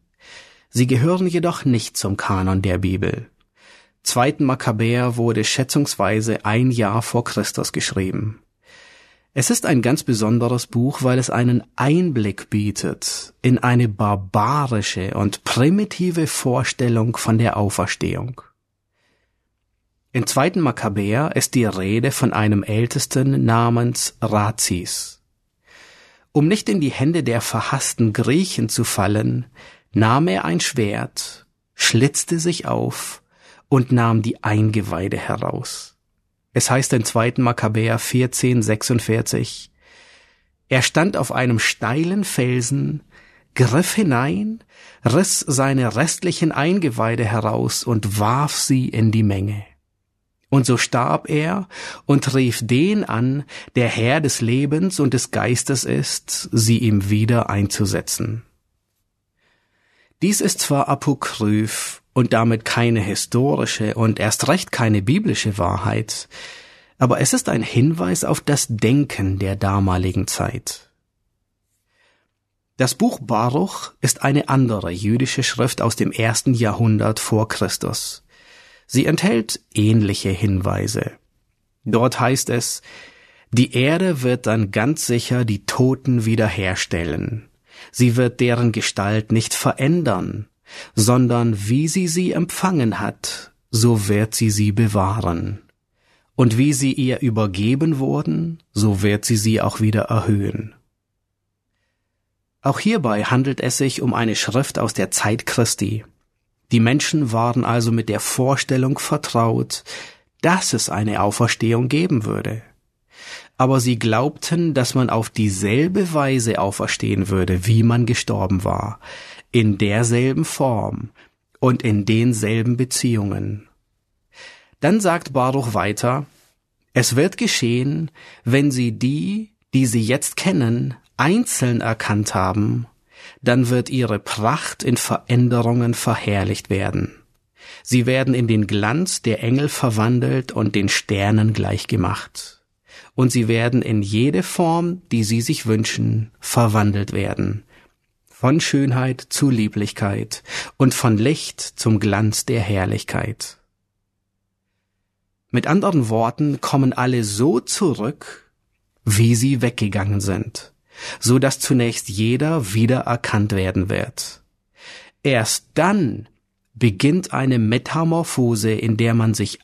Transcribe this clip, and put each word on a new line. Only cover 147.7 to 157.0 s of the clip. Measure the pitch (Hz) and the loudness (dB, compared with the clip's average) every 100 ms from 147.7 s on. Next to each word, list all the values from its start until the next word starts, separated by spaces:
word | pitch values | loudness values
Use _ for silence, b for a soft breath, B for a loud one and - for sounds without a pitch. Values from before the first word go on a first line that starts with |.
| b b b _ _ _ | b b b _ _ _
Von | - 127 160 | -2 0 2
Schönheit | - 139 135 127 131 127 | 0 0 0 0 -2 -4
zu | - - 143 | -6 0 2
Lieblichkeit | 117 107 104 104 - 101 107 110 - B B B - | 2 0 -2 -4 -2 -4 -4 -6 -10 B B B 2
und | 131 | 2
von | - 120 104 | 4 2 4
Licht | 123 160 - - | 2 0 -4 -10
zum | - - 117 104 | -12 -2 2 2
Glanz | 104 98 107 - - | 2 2 2 0 -2
der | 117 | -2
Herrlichkeit.“ | 98 98 95 107 - - 104 113 - - _ _ _ _ _ _ _ _ _ _ _ _ _ _ _ _ _ _ - | 0 0 0 -2 -4 -4 -4 -8 -14 -16 _ _ _ _ _ _ _ _ _ _ _ _ _ _ _ _ _ _ -4
Mit | 120 - | -2 2
anderen | 190 196 165 110 | 2 2 0 2
Worten | 113 113 - 147 135 | 0 0 0 -2 -2
kommen | - 139 131 | 0 2 2
alle | - | 2